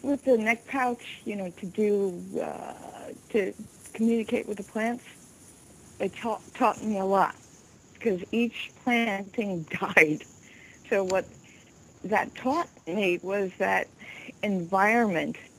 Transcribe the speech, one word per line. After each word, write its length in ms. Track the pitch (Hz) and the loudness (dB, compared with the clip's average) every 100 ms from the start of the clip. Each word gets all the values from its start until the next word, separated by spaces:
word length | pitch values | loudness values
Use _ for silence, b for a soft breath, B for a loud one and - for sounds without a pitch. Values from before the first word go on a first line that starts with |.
with 200 | 254 285 | 0 0
the 140 | - 240 | 4 4
neck 280 | 220 233 - | 4 0 -2
pouch, 540 | 277 254 240 - - - | -2 0 -2 -8 -12 -8
you 100 | 208 | -6
know, 140 | 185 | -6
to 160 | 175 190 | -8 -8
do, 560 | 185 214 208 196 175 185 - | 0 2 4 0 -2 -6 -4
uh, 320 | 80 76 - - - - - - - | -4 -6 -10 -12 -14 -14 -14 -16 -2
to 240 | 226 190 - 208 - - | 0 0 -6 -14 -16 -18
communicate 540 | - 226 233 214 240 - | 0 2 2 2 -2 -2
with 80 | 202 | -8
the 60 | |
plants. 400 | 196 220 226 240 - - - - - - - - - - | -6 -2 -2 -4 -10 -20 -20 -20 -20 -20 -20 -20 -20 -6
It 140 | 190 - | -6 -4
ta-, 240 | 233 214 - | -6 -6 -8
taught 280 | - 233 - | 2 2 2
me 160 | 214 202 | -2 -2
a 40 | 190 | 2
lot, 300 | 196 175 - - - - - - - | 4 4 0 -20 -20 -20 -20 -20 -4
'cause 220 | 226 180 190 | -2 -2 0
each 400 | 226 233 - - - - | 0 0 -2 -14 -6 0
planting 760 | 240 233 196 196 - 202 180 | 2 2 -2 -4 -4 -2 -4
<laughs> 180 | 156 180 | -4 -4
died. 420 | 190 190 156 151 - - B B B B - | 2 6 6 4 -6 -20 B B B B -2
So 140 | 214 | 0
what 220 | 185 190 - - B B B - - - 185 | 2 0 -2 -14 B B B -20 -20 -14 -2
that 280 | 208 - - | 0 0 -4
taught 340 | 254 262 - - - | -2 -2 -4 -10 -6
me 320 | 185 196 175 | -2 0 0
was 300 | 180 202 190 - | -2 -2 -2 -2
that 300 | 196 190 - - B B B - | 0 0 -2 -10 B B B -6
environment 920 | 214 190 165 190 208 233 226 165 151 156 - | -2 0 2 4 6 6 4 2 -2 -6 -14